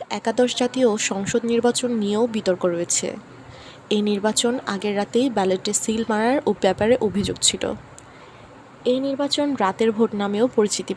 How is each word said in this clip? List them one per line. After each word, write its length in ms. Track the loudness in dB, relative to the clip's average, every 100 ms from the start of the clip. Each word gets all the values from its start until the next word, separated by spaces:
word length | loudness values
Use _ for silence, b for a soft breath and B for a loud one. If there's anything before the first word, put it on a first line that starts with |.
| -4
একাদশ 460 | -4 -2 2 2 2
জাতীয় 420 | -2 2 2 2
সংসদ 480 | -2 -4 -2 -2 0
নির্বাচন 460 | 2 2 0 -2
নিয়েও 360 | 0 0 0 0
বিতর্ক 380 | 0 -2 0 0
রয়েছে। 500 | -2 -2 -2 -4 -8 -14 -20 B B B B -2
এই 120 | 0
নির্বাচন 580 | 2 0 0 0 0 -2 -4
আগের 300 | -4 -4 -2
রাতেই 320 | -2 0 0
ব্যালটে 440 | 0 0 0 -2
সিল 300 | -4 -2 -2 0
মারার 320 | 0 2 2 0
ও 80 | 0
ব্যাপারে 360 | 0 2 2 2
অভিযোগ 360 | 2 0 -2 0
ছিল। 320 | 0 0 -4 -6 -12 -20 B B B B B -20 -20 -6 -2
এই 140 | 0
নির্বাচন 560 | 0 -2 -2 0 -2 0
রাতের 320 | 0 2 0
ভোট 240 | 2 0 0
নামেও 320 | -2 0 2
পরিচিতি 460 | 2 0 -2 -6